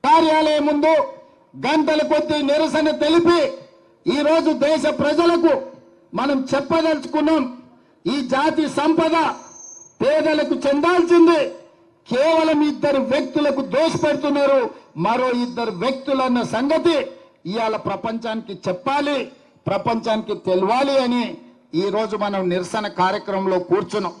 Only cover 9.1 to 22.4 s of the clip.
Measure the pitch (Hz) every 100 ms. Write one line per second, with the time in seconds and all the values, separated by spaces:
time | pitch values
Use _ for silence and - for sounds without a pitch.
9.1 | 330 294 - - - - - - _ 240
10.1 | 311 302 302 294 285 277 285 320 359 339
11.1 | 349 330 330 254 - - _ _ _ -
12.1 | 240 302 320 320 302 302 - 285 269 226
13.1 | 269 269 311 294 269 202 254 330 330 302
14.1 | 277 294 285 277 269 226 - - - 185
15.1 | 240 254 247 240 233 226 180 233 269 277
16.1 | 269 254 247 220 220 277 320 349 302 -
17.1 | - - _ 160 214 226 220 - 196 226
18.1 | 226 226 220 208 180 - 180 - 277 285
19.1 | 277 - - _ _ - 190 - 226 226
20.1 | 220 208 190 - 185 190 247 277 269 247
21.1 | 247 214 - - - _ 160 196 202 220
22.1 | 208 202 196